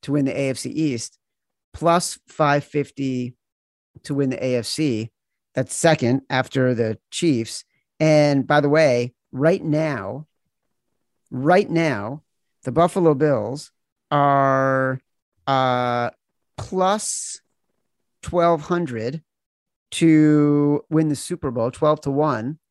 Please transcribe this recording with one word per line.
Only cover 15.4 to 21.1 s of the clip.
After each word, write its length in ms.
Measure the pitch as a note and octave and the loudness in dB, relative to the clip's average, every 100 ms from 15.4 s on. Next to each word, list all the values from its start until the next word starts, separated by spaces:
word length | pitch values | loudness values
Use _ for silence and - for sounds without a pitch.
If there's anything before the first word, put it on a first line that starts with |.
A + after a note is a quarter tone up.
| - | -2
uh, 680 | C3+ C3 B2 B2 B2 A#2+ - _ _ _ - | 0 2 0 0 -2 -4 -8 _ _ _ -16
plus 840 | - F#3 F#3 G#3 - - - - _ _ _ _ _ _ _ _ | -8 -2 0 0 -4 -10 -10 -16 _ _ _ _ _ _ _ _
twelve 400 | - F3 E3+ E3 | -6 0 2 0
hundred 600 | D3+ F3 E3 A#2 A2+ D#3 _ _ _ _ _ _ _ | -2 -4 -2 -6 -8 -8 _ _ _ _ _ _ _
to 960 | - E3 D#3 D3+ D3+ D3 D3 D3 D3 - | 0 4 6 6 4 4 2 2 0 0
win 200 | D#3 | 0
the 60 | D#3 | 0